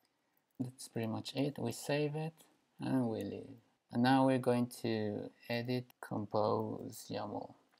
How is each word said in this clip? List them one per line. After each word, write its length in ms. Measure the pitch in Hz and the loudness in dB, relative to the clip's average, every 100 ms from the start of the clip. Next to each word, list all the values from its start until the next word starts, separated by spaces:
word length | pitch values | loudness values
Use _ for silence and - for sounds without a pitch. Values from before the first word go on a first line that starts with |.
| _ _ _ _ _ - | _ _ _ _ _ -8
That's 300 | 127 - - | -8 -8 -8
pretty 180 | - 113 | -4 -2
much 280 | 110 - 135 | -2 -4 -2
it. 220 | 143 127 | -2 -2
We 140 | 117 | -4
save 440 | - - 147 151 147 | -4 -2 0 0 -2
it 180 | 160 - - _ _ - | -6 -8 -18 _ _ -8
and 300 | 131 131 120 | 0 2 2
we 140 | 107 | 0
leave. 340 | 101 98 110 117 _ _ _ | -4 -6 -10 -16 _ _ _
And 120 | 117 | 2
now 240 | 123 135 135 | 6 8 6
we're 100 | 131 | 6
going 300 | 127 120 123 - | 4 2 2 -2
to 480 | 117 110 107 104 104 - - | -2 0 0 -2 -6 -10 -4
edit 360 | 117 117 123 123 _ - | -2 0 -2 -4 _ -8
compose 1000 | - 101 110 107 110 110 - 110 110 - | -6 0 2 2 2 0 -4 -8 -12 -8
yaml. 460 | 110 104 110 - - _ _ | -6 -6 -8 -10 -16 _ _